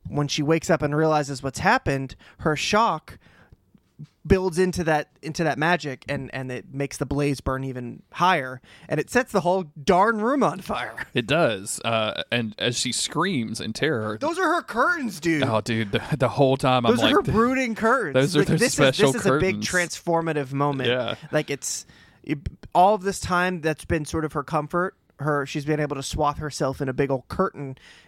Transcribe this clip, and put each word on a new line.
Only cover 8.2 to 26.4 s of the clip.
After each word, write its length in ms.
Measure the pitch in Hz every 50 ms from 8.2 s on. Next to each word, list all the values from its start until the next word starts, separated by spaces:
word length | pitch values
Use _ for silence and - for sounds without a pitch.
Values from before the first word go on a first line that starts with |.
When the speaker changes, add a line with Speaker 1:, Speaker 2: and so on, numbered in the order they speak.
| 175 185 185 151 131 127 131 123 _ - - - - -
Speaker 1:
and 100 | - 151
it 120 | 147 -
sets 200 | - 247 254 -
the 100 | - 190
whole 220 | 147 175 185 190 180 147 - 151
darn 360 | 135 - 185 175 202 220 226 208
room 220 | 208 240 285 285
on 180 | 220 151 160 190
fire. 340 | - - 196 123 143 - - - - -
<laughs> 60 | -
Speaker 2:
It 120 | 123 117
does, 520 | 101 139 165 165 120 107 92 98 - - - -
uh, 380 | 117 113 113 110 107 - - - -
and 220 | 117 123 117 107 101 -
as 180 | 101 123 120
she 140 | - - 127
screams 720 | 117 - - - - 143 175 196 185 127 113 - 110 -
in 120 | 71 110 110
terror, 420 | - 139 156 147 113 107 107 107 110
Speaker 1:
Those 180 | 277 311 339 359
are 160 | 370 311 349
her 80 | 339
curtains, 580 | - - - 226 277 349 349 330 262 220 170 151
dude. 220 | 156 170 160 151 135
Speaker 2:
Oh, 160 | 113 110 107
dude, 320 | 104 120 113 113 110 101
the, 100 | 107 110 - - 151 127
the 100 | 131 120
whole 260 | - 131 139 131 135
time 280 | - - 131 127 127 120
Speaker 1:
Those 160 | 113 - -
Speaker 2:
I'm 120 | - - 285
Speaker 1:
are 20 | -
Speaker 2:
like, 80 | 294
Speaker 1:
her 60 | 202
brooding 420 | 170 214 226 254 262 262 262 226 214
curtains. 400 | - 208 226 254 269 214 151 131
Speaker 2:
Those 220 | 127 135 165 175
are 20 | 147
Speaker 1:
Like, 80 | - -
Speaker 2:
their 80 | 160 160
Speaker 1:
this 140 | 233 247
Speaker 2:
special 360 | - - 139 131 - - 208 262
Speaker 1:
is, 40 |
this 100 | 247 233 196
is 40 | -
a 80 | 131 151
big 260 | 190 190 202 208 208
Speaker 2:
curtains. 20 | - 185 180 175 160 -
Speaker 1:
transformative 580 | - - 175 170 165 165 165 156 147 139 131
moment. 360 | 139 135 143 147 143 135 127 120
Speaker 2:
Yeah. 260 | 123 127 120 113 - - - -
Speaker 1:
Like, 200 | 147 151 156 -
it's, 360 | 139 131 - - - - - _ - - - - _ _
it, 160 | - - 156 143 - - - - - - -
all 200 | 170 180 202 214
of 80 | 196
this 180 | 180 196 185 -
time 400 | - - 185 175 180 185 185 170
that's 240 | 147 160 151 - -
been 220 | - 170 160 147
sort 180 | - - 160 156
of 80 | 151
her 100 | - 151
comfort. 540 | 131 - 170 156 147 147 - 175 180 190 - _ _ _ _ -
Her, 260 | 139 151 147 143 135
she's 180 | 139 - 151 139
been 140 | 151 156 147
able 160 | 151 139 143
to 80 | 139
swath 360 | 135 - - 156 151 143 143
herself 420 | -